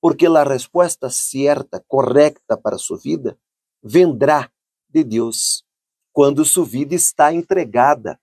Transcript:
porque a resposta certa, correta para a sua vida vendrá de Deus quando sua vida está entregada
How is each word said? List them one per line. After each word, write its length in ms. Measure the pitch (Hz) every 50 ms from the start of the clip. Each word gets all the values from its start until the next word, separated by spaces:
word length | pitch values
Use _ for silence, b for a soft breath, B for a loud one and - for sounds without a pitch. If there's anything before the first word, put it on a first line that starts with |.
porque 240 | - 170 156 - 165
a 160 | 170 165 156
resposta 640 | 147 143 135 127 - - _ 175 180 170 - _ - 127
certa, 720 | - - - - - 135 139 143 147 143 135 _ - 92 _ _
correta 680 | - 135 131 113 120 143 147 151 - _ _ _ 113
para 180 | - _ 107 101
a 20 | 95
sua 200 | - - 92 -
vida 400 | _ 139 165 160 131 - - _ _ _ _ _ _ _ _ _
vendrá 680 | _ 113 110 170 180 170 139 113 139 139 151 147 131 _ _ _ _ _ _ _ _ _
de 160 | _ 160 156
Deus 600 | 120 107 113 113 117 110 - - - - - _ _ _ _ _ _ _ _ _ _
quando 320 | _ 143 143 143 143 147 156
sua 200 | - - 185 170
vida 300 | 117 104 131 147 143 165
está 380 | 175 - - - - 151 147
entregada 880 | 165 170 170 _ 190 190 160 113 104 120 127 139 147 123 107 98 - _